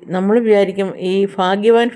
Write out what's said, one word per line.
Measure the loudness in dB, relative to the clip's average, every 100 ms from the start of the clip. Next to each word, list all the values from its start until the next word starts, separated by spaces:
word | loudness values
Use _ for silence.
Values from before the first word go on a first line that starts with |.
| -8
നമ്മൾ | -4 0 0
വിചാരിക്കും | 2 2 2 -2 -6 -6
ഈ | -4 -2 -2 -2
ഭാഗ്യവാൻ, | -2 0 2 2 2